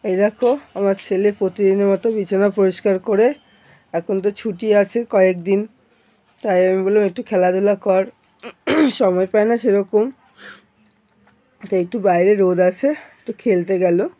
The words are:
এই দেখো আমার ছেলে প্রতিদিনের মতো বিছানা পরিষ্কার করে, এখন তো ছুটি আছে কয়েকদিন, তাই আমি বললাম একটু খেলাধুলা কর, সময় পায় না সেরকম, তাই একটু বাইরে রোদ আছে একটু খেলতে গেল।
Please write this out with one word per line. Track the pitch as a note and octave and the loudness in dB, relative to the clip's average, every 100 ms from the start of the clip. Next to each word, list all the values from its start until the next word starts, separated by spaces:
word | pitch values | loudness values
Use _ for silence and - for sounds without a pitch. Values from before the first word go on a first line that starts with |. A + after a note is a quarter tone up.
এই | A3 F#3 | -4 -2
দেখো | G#3 - B3 C#4+ - F#3 | -2 0 -2 -2 -6 -4
আমার | G3 G3 - | -2 -2 -4
ছেলে | F#3+ G#3 G3+ | -2 -2 -2
প্রতিদিনের | F#3+ F3+ G3 G3 G3+ | -6 0 0 2 0
মতো | F#3+ A#3 A3 | 0 -2 -4
বিছানা | F#3+ F#3+ G3+ G3+ | -4 0 0 0
পরিষ্কার | F#3+ F#3 G#3+ F#3 F#3 | -2 0 -2 -2 -2
করে, | G3+ A#3+ D4 _ _ _ _ _ | 2 0 -2 _ _ _ _ _
এখন | E3+ E3+ F#3+ | -8 -4 -4
তো | G3 G3+ | -4 -6
ছুটি | A3+ F3 A3 G#3 | -10 -6 0 2
আছে | G3 A#3 A#3 G#3 | 2 -4 -2 2
কয়েকদিন, | F#3 F3+ F3 G3 G#3+ _ _ _ _ _ _ _ | 2 2 -2 -2 -2 _ _ _ _ _ _ _
তাই | A3 F#3 F#3 | -2 2 2
আমি | F#3+ F#3+ | 2 0
বললাম | G#3 G3+ | 0 0
একটু | F3 - | -4 -4
খেলাধুলা | G#3+ F3+ F#3 G3+ G3 G3+ | 0 2 2 0 0 0
কর, | F#3 F#3+ _ _ _ A#3 - - D4+ C#4+ - | 0 -2 _ _ _ -20 -12 -2 0 0 2
সময় | G3+ F3+ F#3+ | 0 0 0
পায় | G#3+ G#3+ | 0 0
না | A#3 | 0
সেরকম, | A#3+ G3 G3 G#3+ A#3+ - _ _ - - _ _ _ _ _ _ _ _ _ _ G3+ | 0 0 0 -2 -2 -6 _ _ -20 -20 _ _ _ _ _ _ _ _ _ _ -6
তাই | F#3+ F3+ | -4 -4
একটু | A#3 G3 | -2 0
বাইরে | F3 F#3 G#3 | 2 2 2
রোদ | F#3 F3+ F3+ | 2 2 0
আছে | F#3 C#4 D4+ - _ | 2 -2 -2 -12 _
একটু | - G#3+ | -16 -6
খেলতে | A#3+ F3+ F3 F#3+ | -2 -2 0 0
গেল। | F3+ F3 D4+ | 0 0 -2